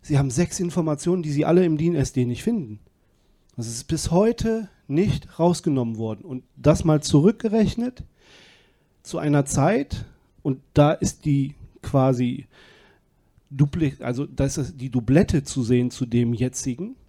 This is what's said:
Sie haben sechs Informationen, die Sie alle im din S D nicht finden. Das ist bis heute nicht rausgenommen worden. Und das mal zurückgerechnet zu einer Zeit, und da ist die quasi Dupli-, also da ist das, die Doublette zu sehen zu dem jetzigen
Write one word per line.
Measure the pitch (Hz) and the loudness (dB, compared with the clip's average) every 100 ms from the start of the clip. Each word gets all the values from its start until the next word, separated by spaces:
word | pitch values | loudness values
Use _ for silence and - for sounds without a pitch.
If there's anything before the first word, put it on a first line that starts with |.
Sie | - 143 | 0 0
haben | 139 | 0
sechs | 120 170 - | 0 -2 -2
Informationen, | 180 185 160 147 170 185 | -4 -2 -2 -2 -2 -2
die | 151 | -2
Sie | 143 | -2
alle | - 170 | 2 4
im | 180 156 | 4 2
din | 165 | 0
S | 165 131 | 0 -2
D | 131 | 0
nicht | 123 120 | -2 -2
finden. | - 233 120 107 _ _ _ _ _ _ _ - | -2 -4 -4 -14 _ _ _ _ _ _ _ -12
Das | 113 | -10
ist | 117 | -10
bis | - 160 - | -6 -4 0
heute | 170 214 233 226 226 208 _ - | 2 2 0 -2 -4 -6 _ -4
nicht | 143 208 - - - | 0 0 -2 -6 0
rausgenommen | 170 170 175 135 117 110 | 2 2 0 0 -2 -4
worden. | 110 107 | -6 -8
Und | - 127 _ - | -10 -14 _ 0
das | 147 160 | 2 2
mal | 165 151 | 2 2
zurückgerechnet | - 147 175 233 220 220 202 - 240 - - _ _ - - _ _ _ _ _ | 4 4 4 2 -2 2 2 0 -6 -8 -20 _ _ -20 -20 _ _ _ _ _
zu | - - | -10 -4
einer | 147 143 | 2 2
Zeit, | 139 - 147 233 277 - - _ _ _ | 2 2 2 2 -2 -8 -10 _ _ _
und | 151 131 _ | -6 -6 _
da | - 147 | 4 4
ist | 160 160 - 156 | 4 -4 -4 0
die | 139 139 147 - _ | 0 0 -8 -20 _
quasi | - 139 131 123 123 127 107 _ - - _ _ _ _ _ _ _ | -2 2 2 2 -2 -4 -12 _ -20 -20 _ _ _ _ _ _ _
Dupli-, | 139 143 180 151 - | 0 0 2 -4 -4
also | - 123 | -8 -6
da | 147 131 139 | -8 -4 -4
ist | 151 | -2
das, | 131 143 | -8 -8
die | 127 | -4
Doublette | 123 113 139 135 151 | -4 2 2 4 0
zu | 139 135 | -2 -6
sehen | 117 123 123 | 0 0 0
zu | - 120 | -4 -2
dem | 117 117 | 0 0
jetzigen | 117 127 - 135 120 202 262 | -2 -4 -4 -8 -6 -10 -12